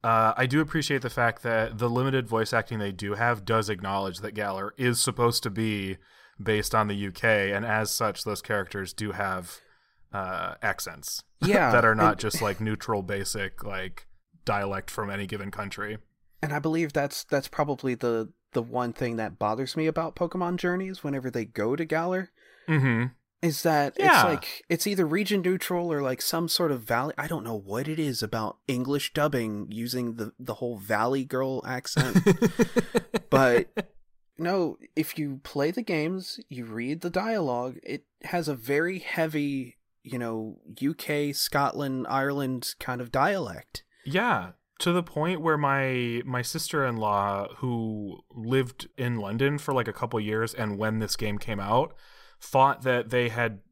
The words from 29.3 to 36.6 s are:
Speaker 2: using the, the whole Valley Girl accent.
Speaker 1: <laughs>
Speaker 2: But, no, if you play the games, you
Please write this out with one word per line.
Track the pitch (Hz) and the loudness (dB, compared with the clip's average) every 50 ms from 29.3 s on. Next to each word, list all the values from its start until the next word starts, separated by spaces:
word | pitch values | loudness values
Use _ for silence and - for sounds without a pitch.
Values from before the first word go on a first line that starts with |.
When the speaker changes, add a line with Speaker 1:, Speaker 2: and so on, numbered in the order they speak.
| 143 127 113 110 107 104 104 - | 2 0 0 0 -4 -4 -6 -8
Speaker 2:
using | 104 110 117 120 123 127 123 117 113 | -6 -6 -6 -4 -2 -2 -2 -4 -4
the, | 117 107 113 - _ | -6 -6 -8 -8 _
the | 127 120 107 | -8 -8 -6
whole | - 131 120 120 | -4 -4 -6 -6
Valley | 101 98 101 110 104 110 123 135 139 131 | -8 -4 -2 0 2 2 2 2 0 -2
Girl | 123 - 127 135 135 131 127 - | -2 -2 -2 -2 -2 -2 -4 -4
accent. | - 127 127 - - - - 135 127 - 185 170 | -6 -6 -6 -6 -2 0 0 0 4 4 6 6
Speaker 1:
<laughs> | 208 180 - 240 - - - 226 - - 247 - - - 233 - - - 208 - - | 6 6 6 4 2 6 4 2 4 4 0 0 2 -2 -2 -2 0 -4 -4 0 4
Speaker 2:
But, | - 135 135 123 120 120 - - _ 220 180 - _ - - _ _ _ _ _ _ - | 4 6 6 8 6 6 4 2 _ -6 -6 -6 _ -20 -20 _ _ _ _ _ _ -6
no, | 165 170 190 196 175 147 - _ - - _ | -2 0 0 2 0 0 -2 _ -16 -6 _
if | 156 156 - - 160 | -2 -2 -2 -2 -4
you | 151 143 135 131 | -4 -4 -4 -8
play | _ - - 143 139 156 | _ -6 0 0 2 2
the | 185 254 | 0 -2
games, | 226 - 185 156 151 160 185 185 185 - - - - _ | -2 0 0 0 0 0 -2 -4 -6 -8 -12 -12 -12 _
you | 143 123 | -10 -10